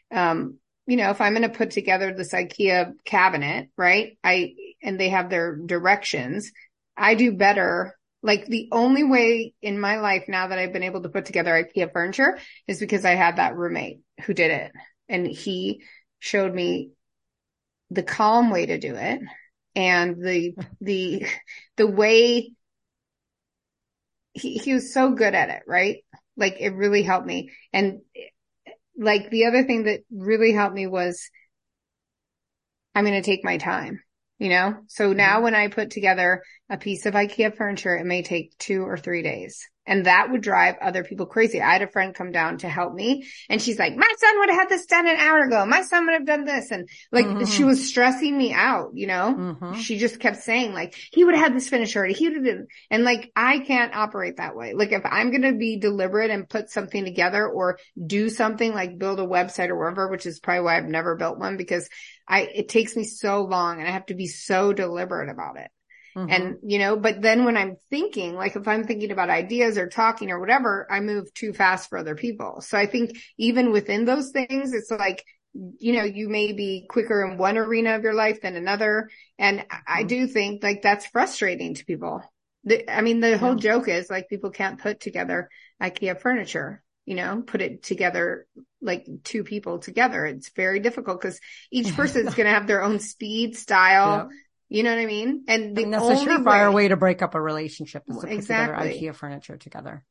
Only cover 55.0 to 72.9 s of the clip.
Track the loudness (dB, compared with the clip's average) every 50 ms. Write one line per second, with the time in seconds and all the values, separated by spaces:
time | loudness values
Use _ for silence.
55 | -2 0 0 0 0 2 2 2 2 2 2 2 0 -2 -2 0 0 0 0 0
56 | -2 0 0 0 0 0 -2 -2 -6 -6 -6 -8 -6 -6 -6 -8 -6 -4 -6 -6
57 | -6 -4 -2 0 0 0 2 0 0 0 0 -2 -2 -2 -2 -4 -8 _ -16 -12
58 | -8 -4 -2 0 0 0 0 0 0 0 0 0 -2 -2 -2 -2 -6 -6 -6 -6
59 | -4 -4 -2 -2 -2 0 0 0 0 0 -2 -4 -4 -2 -2 -2 -4 -4 -2 -2
60 | -4 -4 -4 -6 -8 -10 -12 -8 -2 -2 0 0 2 2 2 0 0 -2 -4 -4
61 | -2 -2 -2 -2 -2 -4 -4 -4 -6 -6 -6 -6 -6 -4 -4 -4 -6 -8 -16 -20
62 | -20 -20 -20 _ _ -2 0 0 0 -2 -4 -6 -6 0 2 0 0 0 -2 -6
63 | -6 -6 -8 -6 -4 -2 0 0 -2 0 0 0 0 0 -2 -4 -6 -6 -6 -6
64 | -6 -8 -10 -8 -8 -8 -10 -10 -4 0 2 2 4 2 2 0 -2 -4 -4 -6
65 | -6 -6 -6 -6 -6 -8 -8 -10 -10 -12 -12 -14 -18 -18 _ _ _ _ _ -20
66 | _ -16 -10 -8 -4 0 0 0 0 -2 -8 -10 -6 -2 0 0 2 2 0 2
67 | 0 0 0 2 2 4 4 4 4 4 4 2 0 -2 -4 -12 _ -8 -6 -4
68 | -4 -4 -4 -6 -6 -6 -6 -4 -6 -4 -6 -4 -4 -2 -2 -2 -2 -4 -4 -4
69 | -4 -6 -2 -2 0 0 0 -2 -2 -2 0 2 2 2 2 0 -4 -4 -2 0
70 | 2 2 0 0 -4 -6 -6 -4 0 2 2 2 2 0 -2 -2 -4 -4 -4 -4
71 | -2 -2 -4 -4 -6 -8 -12 -10 -8 -8 -2 2 4 4 4 2 -2 -8 -10 -8
72 | -6 -6 -8 -6 -6 -8 -6 -6 -8 -10 -10 -12 -10 -4 0 0 0 0